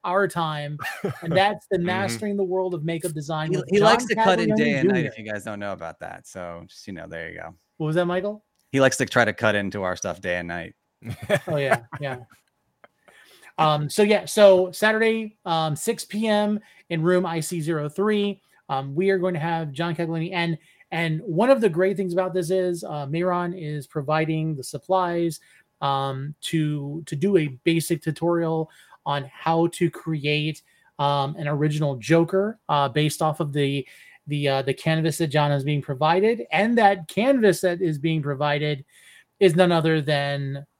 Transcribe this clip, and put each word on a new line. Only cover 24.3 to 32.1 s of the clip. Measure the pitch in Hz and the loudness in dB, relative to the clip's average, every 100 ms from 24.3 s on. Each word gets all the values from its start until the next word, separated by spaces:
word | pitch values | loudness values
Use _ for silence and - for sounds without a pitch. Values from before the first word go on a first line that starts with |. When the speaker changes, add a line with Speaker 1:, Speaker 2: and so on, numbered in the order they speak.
| 160 156 147 | -2 -2 -4
Speaker 1:
the | |
supplies, | 127 147 - 190 175 170 170 156 _ _ _ _ | -8 -12 -2 0 2 0 -2 -4 _ _ _ _
um, | 139 135 135 135 143 151 | -2 -2 -2 -6 -8 -10
to, | - 165 151 147 139 156 156 | -4 -2 0 -2 -6 -10 -8
to | 147 | -2
do | 185 190 | 2 4
a | 151 131 | 2 -2
basic | - 165 156 160 | 0 0 0 -4
tutorial | - 147 170 170 165 160 160 - _ - - | -4 -2 0 0 0 -2 -4 -10 _ -12 -4
on | 143 131 | -4 -4
how | - - 165 170 | -6 0 2 2
to | - 170 | 2 -2
create, | - - 156 147 151 151 151 _ _ _ - | -2 -6 -4 0 0 -2 -6 _ _ _ -2
um, | 143 143 139 160 | 0 0 -2 -4
an | 147 | -4
original | 147 151 151 151 135 | 0 0 0 -2 -2
Joker, | 110 | 2